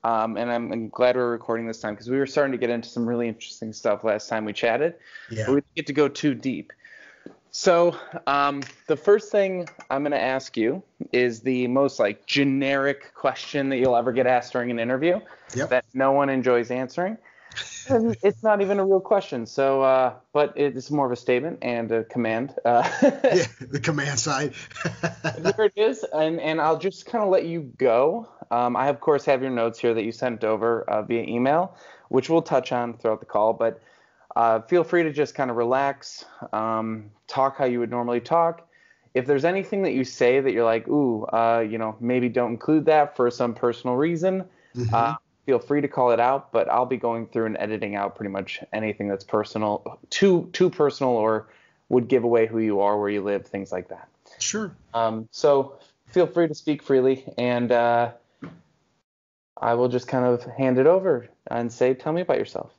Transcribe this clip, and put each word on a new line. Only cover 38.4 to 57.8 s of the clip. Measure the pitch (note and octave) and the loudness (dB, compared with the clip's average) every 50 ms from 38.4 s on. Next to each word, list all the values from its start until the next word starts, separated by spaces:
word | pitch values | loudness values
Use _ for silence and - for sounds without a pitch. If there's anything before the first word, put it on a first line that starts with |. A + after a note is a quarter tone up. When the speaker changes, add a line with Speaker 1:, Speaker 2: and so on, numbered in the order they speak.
| E3+ E3+ E3+ E3+ - _ _ _ _ _ _ _ _ _ | 2 2 -2 -6 -16 _ _ _ _ _ _ _ _ _
Speaker 1:
If | _ C#3 C3 | _ -4 0
there's | C3 D3 C3+ C3+ | 2 0 2 2
anything | E3+ F#3 G3 F#3+ - G#3+ G3 | 0 0 0 -4 -4 -4 -2
that | F#3+ E3 | -2 0
you | - C3 B2+ | 0 -2 -2
say | B2+ - - C3+ A#2+ B2+ C#3 | -4 0 2 4 4 4 4
that | C3+ C3+ | 2 2
you're | G2 A2 A#2 | 2 2 2
like, | A2+ A2+ A#2 - - | 2 2 0 0 0
"Ooh, | C3+ D3 C#3+ B2+ A2+ G#2+ A2+ | 0 2 2 2 0 -2 -4
uh, | - - A2+ A#2 A#2 A#2 A#2 A2+ G#2+ | -2 0 2 2 4 2 2 0 -2
you | A2 | -4
know, | A2 A2+ A2 G#2+ A2 | -4 -6 -6 -6 -4
maybe | A#2+ A#2+ B2 B2+ B2 B2 | -2 0 0 2 0 0
don't | A2+ B2+ A#2+ A#2 | 0 0 0 0
include | A#2+ A2+ - - D#3 D#3 C#3+ | -2 -4 0 2 2 2 4
that | D#3+ D#3 D3+ D3 C#3+ - | 4 4 4 4 2 2
for | - B2 A#2+ | 0 0 0
some | A#2+ - B2+ A#2+ | 2 0 -2 -2
personal | A2+ - - B2 A#2 - - B2+ B2 | -2 0 -2 -2 -2 -2 -4 -4 -2
reason," | B2+ D3 E3 E3+ D#3+ E3+ F#3+ F#3 F#3+ F3+ - _ _ _ _ _ | 0 0 0 -2 0 -2 -2 -2 -2 -6 -10 _ _ _ _ _
Speaker 2:
Mm-hmm. | A#2+ B2 A2+ A#2 | -6 -4 0 2
Speaker 1:
uh, | A#2 A#2 A#2 A#2 A#2 _ _ _ _ _ | 2 2 0 -2 -6 _ _ _ _ _
feel | - C3 A#2 | 0 0 0
free | - - C#3+ D3 | 0 0 0 0
to | C#3+ C3+ | 0 -2
call | - - B2 B2 | 0 2 2 4
it | A#2 A2+ | 4 4
out, | A#2+ B2 C3+ C#3 - - | 4 2 2 0 -4 -2
but | - A#2 F#2+ - | -2 0 0 2
I'll | - A#2+ B2+ | 2 0 0
be | B2 C3+ | 0 -2
going | A2 B2 A#2 A#2 A2+ A2+ | -4 -2 -4 -4 -4 -8
through | - - A#2+ A2+ | -4 -4 -2 -2
and | A2 G#2+ - | -2 -2 -4
editing | - G#2 A2 G#2+ A2+ G#2 G2+ | -6 -6 -4 -6 -6 -6 -4
out | G2+ G2+ G2 - | -4 -6 -6 -6
pretty | - A2 G2+ | -8 -10 -8
much | G2 G2 F#2 - - - - _ | -6 -8 -8 -8 -12 -14 -12 _
anything | - G#2+ A2 G#2+ G#2+ - G2+ G2+ | -6 -4 -4 -4 -4 -4 -4 -4
that's | G2 G2 - | -4 -6 -6
personal, | - - G#2+ G#2 - - A2 G#2+ G#2 G#2 - - - - - - _ | -2 -2 -2 -2 -2 -4 -4 -2 -2 -4 -4 -6 -12 -16 -16 -14 _
too, | - - G3 G3 F#3 E3+ E3+ - | -2 2 4 4 4 4 0 -4
too | - - F#3 F3+ | 0 2 2 2
personal | E3+ - D3+ C#3 - - C#3 B2+ B2 | 2 2 0 0 0 0 -2 0 0
or | A2+ G#2+ A2 A2 G#2+ G#2+ _ _ _ _ _ _ _ _ _ | 2 2 0 0 -2 -4 _ _ _ _ _ _ _ _ _
would | - B2+ A#2+ | 2 2 2
give | A2+ C3 B2+ | 4 2 2
away | A2+ A#2+ A#2 A#2 A2+ | 4 4 4 4 4
who | A2 A2+ A2+ | 2 2 -2
you | A2 G#2+ G#2 G2 | 0 2 2 2
are, | G2+ G2+ G#2 | 2 2 2
where | G#2 G#2 G2+ | 2 0 0
you | G#2 G#2 | -2 -2
live, | F#2+ G#2 G2+ G2 - | -2 -2 -4 -4 -4
things | - - G2 G2 - | -6 -8 -8 -8 -6
like | - F#2 F2+ - | -8 -8 -8 -10
that. | F2+ F2+ - _ _ _ _ _ - - | -16 -18 -18 _ _ _ _ _ -10 -8
Speaker 2:
Sure. | - - - G#3+ A3 F3+ - _ _ _ - | -6 -4 -4 -6 -8 -8 -12 _ _ _ -2
Speaker 1:
Um, | A#2 A2+ A2+ A2 A2 A2 - | 0 0 0 -2 -4 -10 -12
so | - - - D3+ C#3+ C#3 C3+ C3+ - - - _ _ _ _ | -8 0 4 4 4 4 2 -2 -8 -20 -20 _ _ _ _
feel | _ - F#3 E3+ D#3+ | _ 2 2 2 2
free | - E3+ E3+ | 4 0 0
to | D#3+ D3+ | 0 0
speak | - - - D3 C#3+ | -6 -4 -4 -4 -4
freely, | - - C#3 C3 B2+ C3 C3 C3 - - - - | 0 2 2 4 4 4 2 0 -4 -12 -6 -4
and, | B2 B2 B2 A#2+ A#2+ A2+ | -2 0 0 0 2 2
uh, | A#2+ A#2+ | 2 4